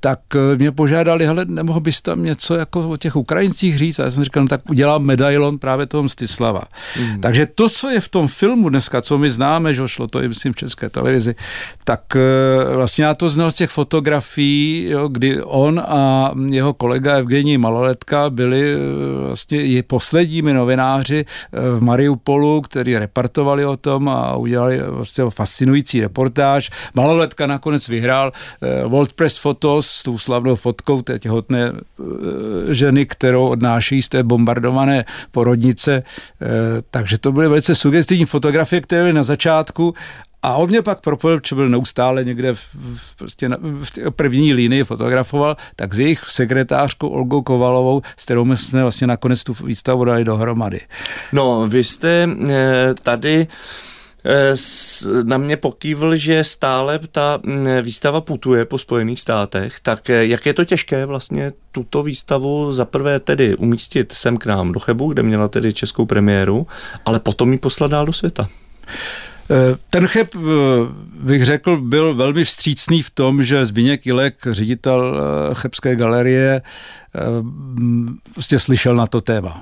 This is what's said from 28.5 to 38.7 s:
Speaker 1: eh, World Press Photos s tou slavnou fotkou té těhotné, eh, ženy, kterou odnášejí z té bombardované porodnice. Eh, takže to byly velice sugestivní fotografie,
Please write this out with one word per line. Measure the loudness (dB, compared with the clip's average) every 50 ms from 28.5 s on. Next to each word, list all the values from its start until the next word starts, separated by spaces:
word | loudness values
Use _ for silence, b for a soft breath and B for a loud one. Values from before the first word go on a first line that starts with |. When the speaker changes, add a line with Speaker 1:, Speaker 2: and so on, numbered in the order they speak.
| B B -4
Speaker 1:
eh, | -4 -2 -2 -2
World | 0 2 2 2 0 0
Press | 0 0 0 0 -2
Photos | -2 -4 -4 0 0 2 2 2 0 -2 -4
s | -4 -4
tou | -6 -6 -6
slavnou | -4 -2 -2 0 2 0 0
fotkou | 0 0 -4 -4 -4 -2 -2 0 0 0
té | -4 -8 -6
těhotné, | -4 -2 -2 -2 -2 -2 -2 0 0 -2 -4
eh, | -8 -14 -18 _ -14 -10 -10 -8 -8 -6 -6 -6 -6 -8 -6 -6 -4 -2 -2 0
ženy, | 2 2 4 4 4 2
kterou | 2 -2 0 2 2 4 4 4 2
odnášejí | 2 0 0 2 2 0 0 0 0 -2 -2
z | 0
té | 0 0 2
bombardované | 4 4 4 4 4 2 2 0 0 0 2 2 2 2 2 0 B B B B B
porodnice. | -2 0 2 2 2 4 4 2 2 2 0 0 0 0 -2 B B B B B B -10 -6
Eh, | -4 -2 0 0 -2 -2 -4 -6 _
takže | -4 -4 -2 -2 -2 0
to | 0 0 2
byly | 2 4 4
velice | 4 2 2 2 0
sugestivní | 2 2 4 4 4 2 2 2 2 2
fotografie, | 2 0 0 0 2 2 2 0 2